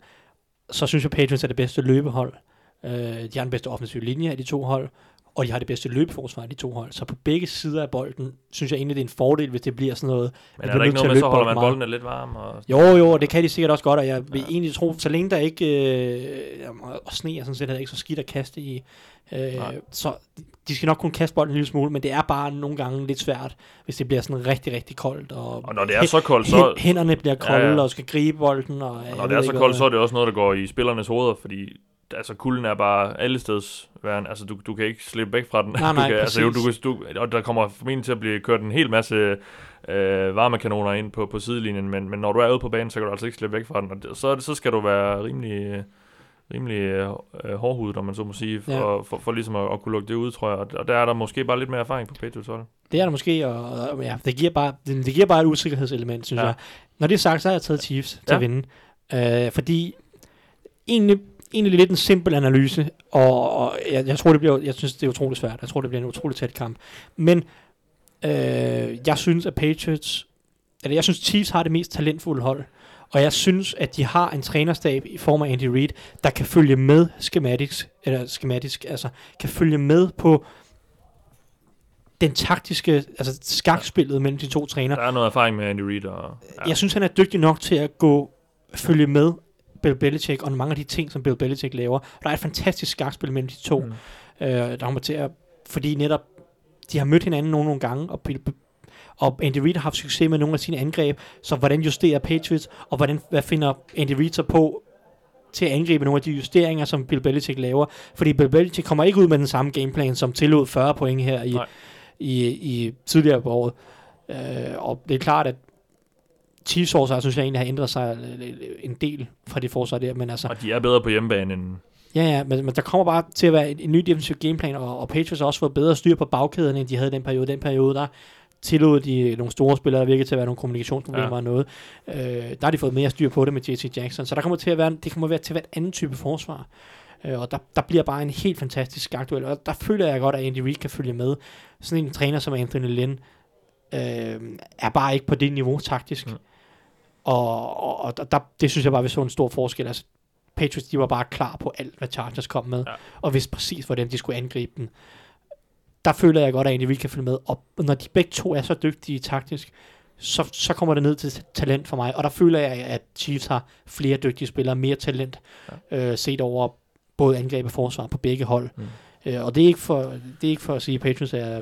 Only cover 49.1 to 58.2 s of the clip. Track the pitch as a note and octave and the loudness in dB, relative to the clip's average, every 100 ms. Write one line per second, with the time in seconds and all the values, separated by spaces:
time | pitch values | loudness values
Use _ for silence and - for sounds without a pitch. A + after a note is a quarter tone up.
49.1 | - - A#2 A2+ G#2+ G2+ G2+ G#2+ G#2+ G2+ | -8 -4 -4 -4 -4 -4 -4 -4 -6 -4
50.1 | A#2 A#2+ A#2 A2 G2 G2+ - - A#2+ A#2+ | -4 -6 -6 -4 -4 -6 -8 0 2 2
51.1 | A#2 A2 - B2 B2 C3 B2+ A#2+ C3+ A2 | 0 -4 -4 -2 -2 -2 -6 -4 -6 -8
52.1 | - A#2 A#2 G#2+ A2+ A2+ _ _ D#3 F#3 | -12 -12 -12 -12 -14 -14 _ _ 0 0
53.1 | C#3+ - D#3+ C#3 A#2 A#2+ B2 B2 C#3+ B2 | 0 0 0 0 -4 -8 -8 -8 -6 -8
54.1 | A2+ C3+ B2+ E3+ E3 C#3+ C3+ - C3+ C3 | -4 -4 0 0 2 -2 -4 -6 -4 0
55.1 | C#3 G3 E3 D#3+ D#3 D#3+ C#3 C3+ B2+ A#2+ | 4 6 8 6 4 0 -2 -2 -4 -6
56.1 | A#2 - A#2 A2+ A2+ - - _ _ D#3 | -8 -4 0 0 -2 -10 -20 _ _ 2
57.1 | G3 F#3 D#3+ F#3+ F#3 - D3+ - C3+ C3+ | 4 4 2 2 0 0 -4 -2 -6 -6
58.1 | - | -10